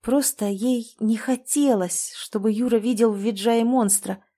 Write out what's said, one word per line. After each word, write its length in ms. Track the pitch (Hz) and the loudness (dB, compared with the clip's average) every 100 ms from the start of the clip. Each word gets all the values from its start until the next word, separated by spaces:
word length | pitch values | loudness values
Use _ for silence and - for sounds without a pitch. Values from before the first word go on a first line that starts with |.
Просто 440 | - 277 269 - 208 | 0 0 0 -4 -4
ей 480 | 196 240 247 226 _ | -2 0 -2 -4 _
не 160 | 220 220 | -2 -2
хотелось, 960 | - 254 - 294 285 214 180 - - - | -2 -4 -2 0 2 2 0 -4 -8 -10
чтобы 360 | - 214 208 | -8 -2 0
Юра 260 | 214 247 233 | 0 2 2
видел 340 | 220 214 226 | 0 2 2
в 60 | 202 | 2
Виджае 460 | 208 202 208 233 | -4 -2 0 2
монстра, 600 | 233 262 247 - - 185 _ | 2 2 2 0 -2 -10 _